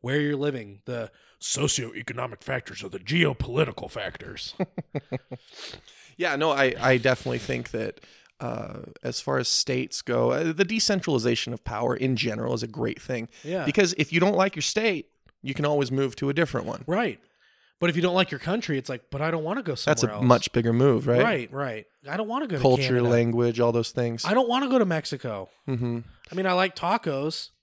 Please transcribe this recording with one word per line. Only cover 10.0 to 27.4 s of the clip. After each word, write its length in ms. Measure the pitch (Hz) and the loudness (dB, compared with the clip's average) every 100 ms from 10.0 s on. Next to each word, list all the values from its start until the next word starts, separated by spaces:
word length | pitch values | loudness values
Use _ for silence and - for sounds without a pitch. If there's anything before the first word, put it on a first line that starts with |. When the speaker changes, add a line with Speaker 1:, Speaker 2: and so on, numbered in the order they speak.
Speaker 2:
go, 300 | - 120 120 | -2 2 4
uh, 200 | 131 165 | 2 0
the 120 | 160 | 0
decentralization 880 | 185 220 - 196 175 135 117 117 - | 0 2 0 0 0 0 2 -2 -4
of 100 | 117 | -8
power 320 | - 107 120 | -8 -4 -2
in 220 | 123 131 123 | 0 0 0
general 380 | 117 107 117 | -2 -4 -4
is 100 | 120 | -4
a 20 | 113 | -6
great 340 | 107 117 - | -6 -6 -6
thing. 280 | - 123 113 - | -8 -8 -8 -14
Speaker 1:
Yeah. 200 | 147 180 | -8 -4
Speaker 2:
Because 300 | 147 180 185 185 | 0 2 2 2
if 140 | 151 | 0
you 60 | 165 | 2
don't 160 | 185 | 2
like 220 | 190 190 160 | 4 0 0
your 60 | |
state, 480 | - - 220 170 - _ _ _ | -2 0 0 -2 -6 _ _ _
you 120 | 131 | -8
can 100 | 135 | -2
always 280 | 147 147 131 | 2 2 2
move 240 | 131 135 - | 2 0 0
to 120 | 139 | -2
a 60 | |
different 320 | 143 165 117 113 | 2 2 0 -4
one. 160 | 117 - | -8 -2
Speaker 1:
Right. 320 | 185 233 104 _ _ _ _ _ _ | 0 0 -4 _ _ _ _ _ _
But 100 | 170 | 0
if 40 | |
you 80 | 160 | 2
don't 140 | 180 180 | 2 4
like 160 | 180 | 2
your 80 | 139 | 0
country, 360 | - - - 139 | -2 -2 0 -2
it's 100 | - | -2
like, 220 | 127 _ | -8 _
"But 100 | 139 | -4
I 80 | 156 | -2
don't 140 | 165 | -2
wanna 180 | 156 226 | -2 -4
go 140 | 202 131 | -4 -2
somewhere 180 | - | 0
Speaker 2:
That's 80 | 151 | 2
a 80 | 117 | 2
Speaker 1:
else." 100 | 104 | 2
Speaker 2:
much 260 | 123 120 - | 6 6 6
bigger 200 | - 117 | 0 2
move, 340 | 117 139 117 135 | 4 6 4 4
right? 160 | 120 | 4
Speaker 1:
Right, 300 | 175 175 117 | 4 2 -2
right. 340 | 135 139 110 - _ 139 | -6 -6 -6 -12 _ -8
I 80 | 170 | -6
don't 100 | 220 | -4
wanna 220 | 247 294 | -4 -4
go 80 | 156 | 4
to 60 | |
Speaker 2:
Culture, 200 | 131 127 | 4 6
Speaker 1:
Canada. 260 | 131 123 120 | 4 2 4
Speaker 2:
language, 520 | 117 117 117 120 117 | 4 4 2 2 4
all 100 | 120 | 2
those 220 | 117 113 | 2 0
things. 320 | - 120 117 | -2 -4 -2
Speaker 1:
I 100 | - | 0
don't 140 | 226 247 | 2 2
wanna 200 | 247 277 | 2 2
go 120 | 254 | 2
to 40 | |
Mexico. 640 | 196 160 - 139 127 104 92 _ - | 4 0 -4 -6 -6 -6 -10 _ -6
Speaker 2:
Mm-hmm. 320 | 127 120 117 120 - - | -2 -2 -4 -8 -20 -10
Speaker 1:
I 20 | |
mean, 120 | 175 190 | -4 0
I 60 | |
like 200 | 180 185 | 2 0
tacos 760 | 180 175 220 - 135 147 - | 0 -2 0 0 -2 -2 -4